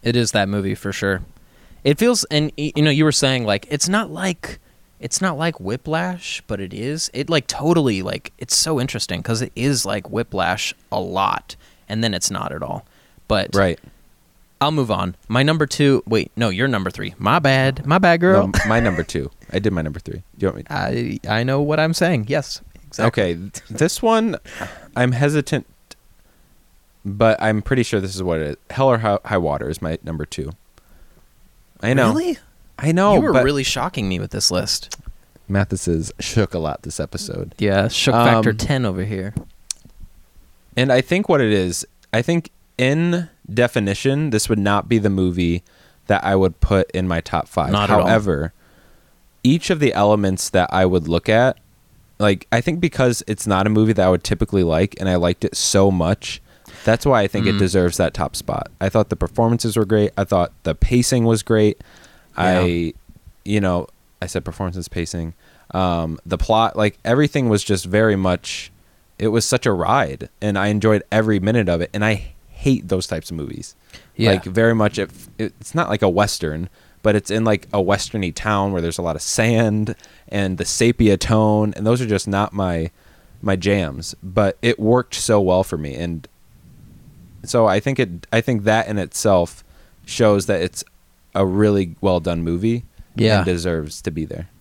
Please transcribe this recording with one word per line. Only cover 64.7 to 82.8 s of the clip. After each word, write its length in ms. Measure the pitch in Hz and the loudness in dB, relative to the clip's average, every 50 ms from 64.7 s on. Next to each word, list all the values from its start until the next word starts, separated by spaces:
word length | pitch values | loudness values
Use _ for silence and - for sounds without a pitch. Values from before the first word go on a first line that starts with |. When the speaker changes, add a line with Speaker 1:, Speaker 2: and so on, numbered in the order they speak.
| 87 95 82 - | -6 -8 -10 -8
Speaker 2:
pacing, 460 | - 90 85 80 - 87 82 82 82 _ _ _ _ _ _ _ - | -6 -6 -6 -6 -6 -8 -8 -8 -10 _ _ _ _ _ _ _ -4
um, 460 | 92 95 90 87 85 82 80 80 - _ | -2 0 0 0 -2 -2 -4 -6 -10 _
the 120 | 85 92 85 | -8 -4 -4
plot, 380 | - - 110 110 113 110 - | 0 0 2 2 2 0 0
like, 220 | - 107 104 - _ _ | 0 -2 -2 -2 _ _
everything 440 | - 120 135 151 143 - 147 131 117 | 0 2 2 2 2 0 0 0 2
was 140 | 107 101 - | 2 0 2
just 220 | - 104 92 - | 0 -2 -2 -2
very 320 | 90 92 104 110 113 104 | -2 2 2 4 4 2
much, 560 | 98 95 92 90 90 - - - - - - - _ _ _ _ _ _ _ _ _ | 2 2 0 0 -2 -4 -10 -12 -12 -12 -16 -20 _ _ _ _ _ _ _ _ _
it 100 | 104 110 | -2 0
was 160 | 104 117 - | 0 0 0
such 220 | - - 127 - | 0 -2 0 0
a 60 | 120 101 | 0 0
ride, 560 | 87 87 - 110 117 113 73 67 - - - _ _ | 0 2 2 2 2 0 -2 -4 -10 -12 -16 _ _
and 180 | - 104 101 98 | -4 -2 0 0
I 100 | 98 104 | 0 0
enjoyed 340 | 104 104 98 110 107 104 - _ - | 0 2 4 4 4 2 2 _ 0
every 260 | 110 110 110 107 98 | 0 2 2 2 2
minute 300 | 92 104 113 120 107 90 | 2 2 2 2 2 2
of 120 | 87 82 | 0 0
it, 100 | 87 - - | -2 -4 -2
and 100 | 98 104 | -2 0
I 300 | 107 110 98 - - - - _ - | 0 0 -2 -4 -12 -16 -20 _ -20
hate 400 | - - - 143 135 - - 90 | -18 -4 0 0 0 0 0 -2
those 180 | 95 92 92 | -2 -2 -2
types 240 | - - 80 - - | -4 -6 -8 -8 -8
of 60 | 87 | -10
movies. 380 | 82 73 69 67 - - - - _ _ _ - - - _ _ | -8 -8 -10 -10 -12 -14 -16 -18 _ _ _ -20 -20 -20 _ _
Speaker 1:
Yeah. 140 | - 113 113 | 0 2 4
Speaker 2:
Like, 140 | 98 92 - | 4 2 0
very 300 | 95 92 107 113 117 117 | -4 0 2 4 4 4
much, 240 | 113 107 104 - - | 4 2 0 0 -2
it, 120 | 98 - - - - - - - | -6 -6 -8 -20 -20 -20 -10 -8
it's 360 | 110 - - _ - - - | -8 -8 -8 _ -20 -6 -4
not 140 | 165 170 - | -4 -2 -2
like 100 | 104 107 - | -2 2 2
a 60 | 98 | 2
Western, 600 | 87 92 104 101 - - - 78 76 78 87 92 _ _ _ _ _ _ _ | 4 4 2 2 0 -4 -6 -6 -6 -6 -8 -10 _ _ _ _ _ _ _
but 120 | 107 104 | 2 2
it's 160 | 107 - - | 2 0 0
in, 140 | 101 110 113 | -2 0 2
like, 240 | 113 107 98 - - - | 2 0 0 -2 -4 -2
a 80 | 104 95 | -2 2
Western-y 480 | 87 101 98 - - - 110 98 85 | 2 0 0 -2 -6 -6 -4 -4 -4
town 420 | 82 - - 107 104 101 98 101 98 | -6 -4 -2 -2 0 0 0 0 -2
where 80 | 90 82 | -2 -2
there's 160 | 85 82 - | -4 -4 -4
a 40 | 87 | -4
lot 120 | 85 78 | -4 -4
of 60 | 76 - | -4 -6
sand 720 | - - - 113 113 120 113 117 107 107 107 107 104 107 _ - - - - _ - | -6 -2 0 2 2 4 2 2 2 0 0 -2 -4 -6 _ -14 -20 -20 -20 _ -8
and 280 | - 101 98 95 95 82 | -4 -4 -2 -2 -2 -4
the 60 | - | -4
sepia 520 | - - - 123 117 117 - 117 107 98 92 | -6 -2 0 2 2 2 4 4 4 4 2
tone, 540 | - - 113 110 110 107 107 107 107 107 - | 2 2 2 4 4 4 4 2 2 0 -2
and 100 | - 104 | -2 0
those 140 | 107 120 123 | 0 0 0
are 60 | 127 | 0
just 200 | 110 104 95 - | 0 -2 -2 -2
not 260 | - 98 98 104 107 - | -2 -2 -2 -2 -2 -2
my, 360 | 101 98 92 87 82 | -4 -2 -2 -2 -2